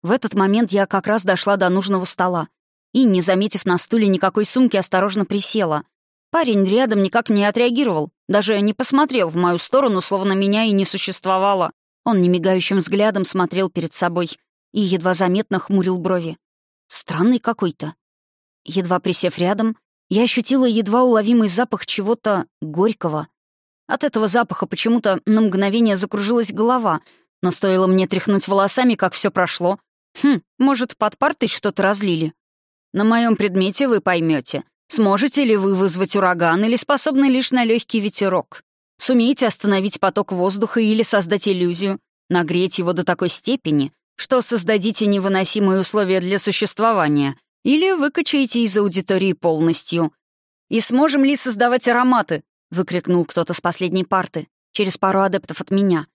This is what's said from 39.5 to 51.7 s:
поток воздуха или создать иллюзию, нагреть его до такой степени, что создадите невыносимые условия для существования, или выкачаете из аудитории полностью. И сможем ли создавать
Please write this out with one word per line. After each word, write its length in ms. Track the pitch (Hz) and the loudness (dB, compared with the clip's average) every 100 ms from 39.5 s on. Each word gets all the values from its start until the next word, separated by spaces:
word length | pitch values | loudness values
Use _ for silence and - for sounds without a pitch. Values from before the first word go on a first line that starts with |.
| - 208 196 196 - | 0 0 0 0 -2
поток 320 | 190 196 202 | -2 -2 -4
воздуха 500 | 185 185 196 220 233 | -2 -2 0 -2 0
или 220 | 220 214 | 2 2
создать 460 | 226 208 170 202 208 | 2 0 0 -2 0
иллюзию, 520 | 185 175 175 196 196 _ _ _ | 0 0 -2 -4 -6 _ _ _
нагреть 500 | 180 160 175 185 - | -2 0 0 0 -2
его 140 | 175 | -2
до 100 | 180 | -2
такой 280 | 170 175 180 | -2 -2 -2
степени, 600 | - - 262 - 151 139 _ _ - | -2 -4 -4 -2 -2 -2 _ _ -16
что 260 | - 254 | -2 0
создадите 640 | - 233 170 214 196 - 208 | 0 -2 0 0 0 -2 0
невыносимые 760 | 202 190 190 185 214 202 190 | 0 0 -2 -2 0 2 2
условия 400 | 185 196 190 190 | 0 -2 0 0
для 180 | 180 196 | 0 -2
существования, 1000 | 208 190 208 - 226 214 151 147 139 135 _ _ | -2 -2 -4 0 0 2 2 2 0 -4 _ _
или 280 | - 294 370 | 0 2 2
выкачаете 680 | 370 285 311 311 285 262 233 | 0 0 -2 -2 0 0 0
из 160 | 226 196 | 0 2
аудитории 560 | 208 180 180 190 190 | 0 -2 -2 0 0
полностью. 800 | 165 175 160 165 156 - 170 160 _ _ _ _ _ _ | 0 0 2 0 0 -2 -2 -2 _ _ _ _ _ _
И 120 | 226 | -2
сможем 440 | - 247 311 277 | 0 2 2 2
ли 100 | 269 | 2
создавать 540 | 285 262 208 240 | 2 -2 0 0